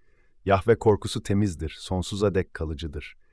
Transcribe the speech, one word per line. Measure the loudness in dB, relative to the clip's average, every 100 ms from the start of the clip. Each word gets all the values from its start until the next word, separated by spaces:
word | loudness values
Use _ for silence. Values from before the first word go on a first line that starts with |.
| _ _ _ _
Yahve | 2 4 4 4
korkusu | 4 2 0 -6
temizdir, | 0 2 0 -2 -8 -8
sonsuza | -6 -4 -4 0 2
dek | 2 -2
kalıcıdır. | -4 -6 -6 -8 -10 -12 -18 _